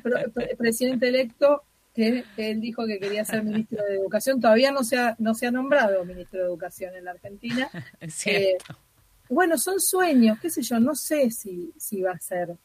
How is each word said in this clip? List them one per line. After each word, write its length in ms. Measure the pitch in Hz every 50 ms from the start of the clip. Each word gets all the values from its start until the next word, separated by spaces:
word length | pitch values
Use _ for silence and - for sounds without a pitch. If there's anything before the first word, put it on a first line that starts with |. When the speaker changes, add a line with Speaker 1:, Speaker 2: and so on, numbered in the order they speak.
Speaker 1:
pro-, 300 | - 233 247 - - 226 -
pre-, 220 | 247 233 - -
presidente 540 | - 240 226 226 - 254 254 262 233 254 247
electo, 540 | 254 262 262 233 - - 285 285 294 294 - _ _ _ _ _ _
que 300 | 233 220 226 247 247 233 - -
él 240 | 220 220 220 214 220
dijo 240 | 220 240 226 - 233
que 100 | 220 214 190
quería 260 | 196 202 208 214 214
ser 180 | - 226 220 214
ministro 400 | 214 214 220 220 - 220 208 208
de 120 | 202 196
Educación. 440 | 196 196 180 208 208 - 262 269 254
Todavía 320 | 226 233 220 226 262 269
no 120 | 277 277 254
se 120 | 226 262
ha, 180 | 247 247 233 226 -
no 140 | 220 220 220
se 120 | 226 254
ha 40 | 240
nombrado 540 | 240 254 262 277 294 277 233 208 196 190 175
ministro 340 | 180 180 180 175 - - 190
de 60 | 180
Educación 500 | 180 175 160 180 175 - - 190 180 185
en 80 | 180 180
la 60 | 180
Argentina. 580 | 180 180 - 202 202 202 - 233 233 247 262 -
Speaker 2:
<laughs> 280 | - 165 131 - - -
Es 140 | 180 160 -
cierto. 600 | - - - 190 196 196 190 185 180 - - 151
Speaker 1:
Eh, 20 | - _ _ _ _ _ _ _ _ _ -
bueno, 280 | 247 311 370 339 330
son 220 | 247 - 359 381 381
sueños, 600 | - - - 370 370 339 285 254 226 220 214 -
qué 80 | - 339
sé 120 | - 311 240
yo, 160 | - 247 226
no 160 | 233 277 302
sé 340 | - - - 311 302 269 233
si, 420 | 226 - - 196 180 175 175 165 -
si 240 | - - - 214 190
va 120 | 185 185 180
a 60 | 170
ser 360 | - - 190 175 175 170 170 -